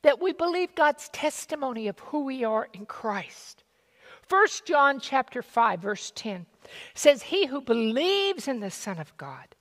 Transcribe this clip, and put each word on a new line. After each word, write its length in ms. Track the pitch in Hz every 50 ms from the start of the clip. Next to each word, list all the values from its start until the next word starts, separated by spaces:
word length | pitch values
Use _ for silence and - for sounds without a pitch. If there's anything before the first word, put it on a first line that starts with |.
| -
that 180 | 302 277 -
we 120 | 349 370 370
believe 420 | 359 330 349 339 359 359 349 _
God's 340 | - 311 302 294 - - -
testimony 760 | - - - 302 - - - _ 311 302 285 262 240 226 220 208
of 100 | 196 -
who 260 | - - - 302 285
we 200 | 269 262 262 240
are 240 | 220 220 220 226 - -
in 140 | 185 202
Christ. 760 | - - - - 220 202 196 175 - - - - - - _ _ _ _ _ _ _ _ _ _ - - - _
First 420 | _ 370 381 415 - - - _
John 340 | - 330 294 277 277 277 269
chapter 420 | - - 269 269 254 - - 247 -
five, 380 | - - 240 233 226 185 180
verse 320 | 170 196 208 190 - - _
ten 320 | - - 226 202 180 170 _ _ _ _ - - - - - -
says, 280 | - - 294 285 233 -
"He 240 | - 320 392 392
who 140 | 269 254 285
believes 880 | 277 - 226 233 226 220 220 254 320 359 392 403 392 392 392 349 - 269
in 120 | 262 233
the 100 | 208 196
Son 280 | - - - 214 190 165
of 180 | 156 - _
God." 380 | _ - 139 135 131 - _ - _